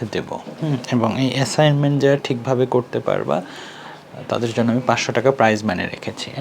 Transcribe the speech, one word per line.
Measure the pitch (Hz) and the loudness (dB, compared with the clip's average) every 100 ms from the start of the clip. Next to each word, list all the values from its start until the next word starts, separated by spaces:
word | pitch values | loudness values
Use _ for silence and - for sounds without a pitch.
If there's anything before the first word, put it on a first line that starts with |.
| 107 | -6
দেব, | - - | -6 -6
হুম, | - - - 160 131 - | -10 -12 -6 -2 -2 0
এবং | 123 113 104 | 2 2 2
এই | 131 | 0
অ্যাসাইনমেন্ট | 135 131 - 151 143 143 143 | 0 0 4 4 4 2 4
যারা | 139 139 | 4 4
ঠিকভাবে | - 120 120 127 127 | 0 -4 0 0 2
করতে | 123 - 120 - | 2 0 -2 -2
পারবা, | - 67 71 - - - - - - - - - | -2 0 -2 -4 -12 -16 -16 -18 -18 -18 -16 -6
তাদের | 110 117 117 | -2 -2 0
জন্য | 117 | 2
আমি | 123 123 | 2 0
পাঁচশো | 120 - | 0 0
টাকা | 123 127 | 2 2
প্রাইজ | 135 110 104 | 4 4 4
মানি | 107 90 87 | 0 -2 -4
রেখেছি। | - - - - 139 | -6 -10 -10 -10 -6